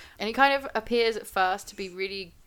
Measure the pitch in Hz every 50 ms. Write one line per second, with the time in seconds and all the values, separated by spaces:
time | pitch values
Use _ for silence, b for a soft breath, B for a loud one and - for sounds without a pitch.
0 | B B B - 196 214 226 254 277 277 277 277 269 - - 220 220 - 240 240
1 | 233 226 220 208 - - - 196 185 185 190 202 - - - - 196 185 175 185
2 | 190 190 196 196 190 165 - - -